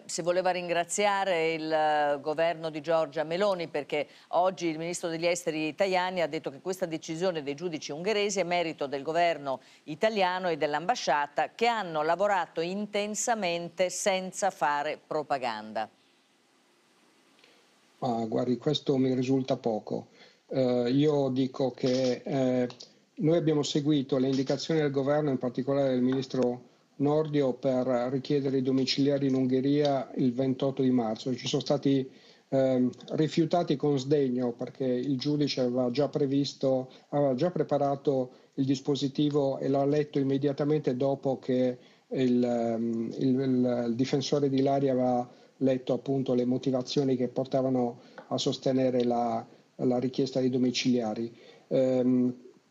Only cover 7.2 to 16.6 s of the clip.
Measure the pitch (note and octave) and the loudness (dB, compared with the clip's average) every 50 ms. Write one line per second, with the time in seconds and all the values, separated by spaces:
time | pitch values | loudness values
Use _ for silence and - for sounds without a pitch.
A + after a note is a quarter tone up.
7.2 | F3+ F#3+ F3 D#3+ C#3 C3+ C#3+ C#3 E3+ F3+ D#3+ C#3+ - - D3 D#3 F3 G3+ A3 G#3 | -2 -2 -2 -4 -6 -6 -6 -6 -6 -8 -8 -8 -8 -10 -10 -6 -4 -2 -2 0
8.2 | G3+ G#3 G3+ G3+ F3 E3+ F3 F3 E3+ E3 D3 - D3 C3+ C#3 C#3 C3+ D3+ D#3+ E3+ | -2 0 -2 -2 -2 0 0 -2 -2 -2 -4 -6 -6 -6 -6 -6 -6 -2 0 2
9.2 | F3 E3+ E3 D3 C#3+ C#3 C3 A#2+ - - - - _ - D3+ - - A3 A3+ G#3 | 2 2 0 -2 -4 -6 -6 -6 -8 -14 -20 -18 _ -14 -4 -2 0 0 2 2
10.2 | F#3 F3+ F3+ F#3 F#3 F3+ E3 D3+ D#3 D3 D3 D3 D#3+ F3+ B3+ - - - D#3+ D3 | 0 0 0 -2 -2 -2 0 0 0 0 0 0 -2 -2 -2 -2 0 0 0 0
11.2 | C#3+ D3 - - D#3 C#3+ - - A3+ A#3+ A#3 A3 G3 F3 D#3+ D#3 D3+ D#3 E3+ E3+ | -2 -2 -2 -4 -4 -4 -2 0 0 0 0 0 -2 -4 -2 -2 0 0 0 2
12.2 | G3 G#3 G3+ F#3 E3 - - - E3 F3 F#3 G3+ G#3 G#3 - G#3 G#3 G#3 G#3+ G#3 | 2 0 0 0 -2 -2 -4 -4 -4 -4 -4 -4 -6 -4 -4 -4 -4 -4 -4 -4
13.2 | - - A#3 A3 G3+ F3 E3+ E3+ E3+ F3 - - F#3 F3+ - - - G#3 F#3+ F#3 | -2 -2 -2 0 0 -2 -2 -2 -4 -6 -4 -2 -2 -2 -2 -2 -2 0 0 0
14.2 | F#3 F#3 F3 - G#3 F#3+ - - - D3 D3 C#3+ D3 D3+ C#3 A2 - - D3+ D#3 | -2 -6 -6 -4 -4 -4 -2 -2 -2 0 0 0 -2 -4 -6 -8 -8 -6 -6 -6
15.2 | D3 - D3 C#3 B2 B2 A2+ G#2+ G#2+ A2 A2 A2 A2 G#2 _ _ _ _ _ _ | -4 -2 -4 -4 -2 -4 -6 -6 -8 -8 -6 -6 -6 -8 _ _ _ _ _ _
16.2 | _ _ _ _ _ _ _ _ | _ _ _ _ _ _ _ _